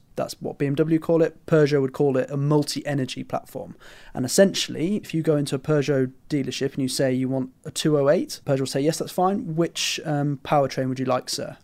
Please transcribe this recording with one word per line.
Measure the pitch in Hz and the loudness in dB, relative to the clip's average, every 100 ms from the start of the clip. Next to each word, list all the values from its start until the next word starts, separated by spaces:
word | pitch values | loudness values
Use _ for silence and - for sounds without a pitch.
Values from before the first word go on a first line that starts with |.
| _ - | _ -8
That's | 127 - | -8 -6
what | - - | -10 -4
B | 139 | 0
M | 143 | 2
W | 156 160 | 2 2
call | 156 165 | 2 2
it. | 160 - - | 2 -2 2
Peugeot | 160 147 143 | 4 6 4
would | 135 | 0
call | - 147 131 | 2 2 2
it | 127 | 0
a | 143 | -2
multi-energy | 143 151 147 - - 143 127 - - | 2 2 2 -4 -4 -2 -2 -6 -6
platform. | - - - - - - - - | -8 -8 -12 -12 -14 -20 -20 -12
And | - 127 | -6 0
essentially, | - 196 160 - 123 160 208 | 4 4 4 -4 -4 -2 -2
if | - | -4
you | 160 | -2
go | 160 147 | 2 2
into | 143 139 | 0 -4
a | |
Peugeot | - 151 139 139 131 - - | 0 0 2 0 0 -4 -6
dealership | 147 127 123 135 | -4 -2 -4 -4
and | - | -2
you | 131 | -4
say | - 135 | 0 0
you | 127 127 | 0 0
want | 131 127 - - | -2 -4 -10 -12
a | |
two | - 160 151 | -2 2 4
oh | 139 | 4
eight, | 170 302 - - | 2 0 -6 -2
Peugeot | 135 | 0
will | 131 | 0
say, | 139 | 0
"Yes, | 147 160 | 0 0
that's | - | -2
fine. | - 185 202 170 160 | 0 0 0 -2 -2
Which, | 165 - - - - | -2 -2 -4 -4 -2
um, | 147 147 139 | -2 0 -4
powertrain | - 151 135 - 131 | 0 2 2 0 -4
would | 131 | -2
you | 127 | -2
like, | 127 - | -2 -2
sir?" | - - - | -8 -8 -10